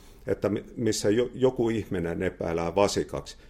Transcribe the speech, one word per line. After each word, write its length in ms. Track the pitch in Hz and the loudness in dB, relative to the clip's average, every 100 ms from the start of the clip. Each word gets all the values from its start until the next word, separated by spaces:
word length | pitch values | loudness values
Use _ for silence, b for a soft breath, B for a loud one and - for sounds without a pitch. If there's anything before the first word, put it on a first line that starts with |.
| B B - | B B -4
että 220 | 101 104 | -2 0
mi-, 160 | 107 - - | -2 -6 -2
missä 340 | 110 107 107 | -2 2 2
jo-, 220 | 107 120 | 2 2
joku 360 | 127 127 127 117 | 2 2 2 0
ihminen 540 | 113 92 95 85 87 | 0 -2 -4 -2 -2
epäillään 520 | 92 - 92 82 85 90 | -2 -2 -4 -2 0 4
vasikaksi, 600 | 101 - 78 71 - - b | 4 2 -2 -6 -8 -16 b